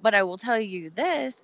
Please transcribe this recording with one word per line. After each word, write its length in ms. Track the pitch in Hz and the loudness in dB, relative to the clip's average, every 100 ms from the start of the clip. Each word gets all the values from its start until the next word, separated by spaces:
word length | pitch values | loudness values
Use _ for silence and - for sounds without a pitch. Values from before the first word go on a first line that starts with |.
but 120 | 220 | 2
I 80 | 202 | 4
will 140 | 190 185 | 2 -2
tell 240 | 240 226 | -2 -2
you 300 | 208 185 160 | -2 -6 -8
this, 520 | 180 339 311 262 - | -4 -2 -2 -4 -10